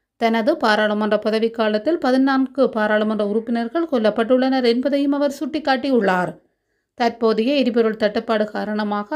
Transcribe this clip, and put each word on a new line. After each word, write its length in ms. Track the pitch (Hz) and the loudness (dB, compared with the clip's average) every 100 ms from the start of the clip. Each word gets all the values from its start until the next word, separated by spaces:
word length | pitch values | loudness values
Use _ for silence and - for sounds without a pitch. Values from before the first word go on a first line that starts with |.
| _ _ | _ _
தனது 360 | 226 226 226 311 | 0 2 0 2
பாராளுமன்ற 600 | 233 214 214 208 214 208 | 2 2 2 0 0 0
பதவிக்காலத்தில் 840 | 220 220 226 226 220 214 214 339 | 0 0 -2 0 -2 0 -2 -2
பதினான்கு 580 | 269 262 269 269 262 - 262 | 0 2 2 2 -2 0 0
பாராளுமன்ற 560 | 233 214 214 214 214 208 | 0 0 2 0 0 -2
உறுப்பினர்கள் 640 | 220 220 233 226 330 339 | -2 -2 -4 -2 -2 -2
கொல்லப்பட்டுள்ளனர் 720 | 254 214 208 220 254 262 262 | 0 0 0 2 2 2 2
என்பதையும் 480 | 247 240 269 277 285 | 2 2 0 0 0
அவர் 240 | 285 285 277 | 0 0 -2
சுட்டிக்காட்டியுள்ளார். 920 | 302 302 285 262 277 254 196 185 175 - _ _ _ _ _ - | -6 -4 -2 -2 2 2 2 0 -2 -6 _ _ _ _ _ -4
தற்போதைய 520 | 233 233 226 214 226 | -2 0 0 2 2
எரிபொருள் 460 | 294 247 233 220 220 | 2 2 2 0 0
தட்டுப்பாடு 420 | 208 220 226 220 | -2 -2 -2 -2
காரணமாக 640 | 214 202 202 214 208 208 208 | -2 -4 -6 -4 -4 -4 -4